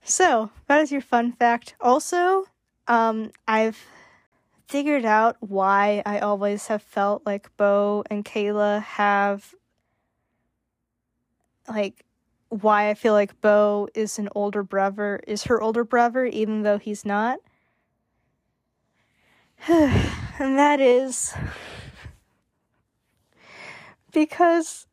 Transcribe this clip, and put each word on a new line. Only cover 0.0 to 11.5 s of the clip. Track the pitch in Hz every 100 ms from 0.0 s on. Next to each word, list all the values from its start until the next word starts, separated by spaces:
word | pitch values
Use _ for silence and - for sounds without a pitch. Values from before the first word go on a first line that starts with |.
So, | - - 370 247 214 - _
that | 285
is | 311
your | 285
fun | - 240 240
fact. | 240 240 233 - -
Also, | 240 262 - 349 349 381 381 _ _ _ -
um, | 233 226 220 220 _ -
I've | 220 220 220 - - - _ _ _ _ _ _
figured | 277 285 285 226
out | 214 226 -
why | 214 196 190 196 202 208 208
I | 208
always | 208 202 202 202 -
have | 214
felt | _ - 202 208 -
like | 202 - _
Bo | 202 202 202 208 -
and | 208
Kayla | 208 220 208 208 208 208
have, | 208 - 208 202 202 202 - _ _ _ _ _ _ _ _ _ _ _ _ _ _ _ _ _ _ _ _